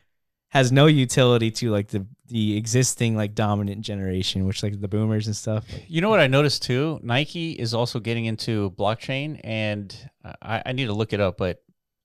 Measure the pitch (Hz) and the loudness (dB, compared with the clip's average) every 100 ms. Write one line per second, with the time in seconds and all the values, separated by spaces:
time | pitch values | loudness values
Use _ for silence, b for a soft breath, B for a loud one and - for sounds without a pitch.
0 | _ _ _ _ _ 139 123 135 156 147 | _ _ _ _ _ 2 4 6 6 6
1 | 123 143 123 120 113 - 117 104 101 101 | 4 4 4 4 2 -2 0 0 0 -4
2 | 101 - - 117 107 104 113 123 127 - | -6 -14 -6 -2 0 0 0 2 2 0
3 | 117 110 104 107 107 104 101 101 107 101 | 0 0 -2 0 0 0 -2 -6 -6 -4
4 | 95 92 92 95 95 - 104 101 101 104 | -2 -2 -2 0 -2 -2 -4 -4 -2 0
5 | 110 107 107 107 110 110 B B - 165 | 0 0 -2 -4 -4 -4 B B -6 -2
6 | 208 208 131 135 147 - - 123 160 147 | 2 4 6 4 4 0 -2 0 0 -4
7 | 117 127 151 170 165 - 113 117 120 120 | -2 0 0 -4 -8 -6 -2 -2 -2 -2
8 | 117 117 113 107 - 107 98 87 101 113 | -4 -2 -2 -4 -2 -2 -2 0 -2 -2
9 | - 135 151 143 110 110 107 104 98 - | -4 -6 -6 -10 -8 -4 -2 -4 -8 -14
10 | 135 _ 110 - - 110 - 131 120 104 | -20 _ -20 -14 -6 -6 -4 -4 -2 -2
11 | 110 101 95 - 92 82 _ _ _ _ | -2 0 0 0 -4 -4 _ _ _ _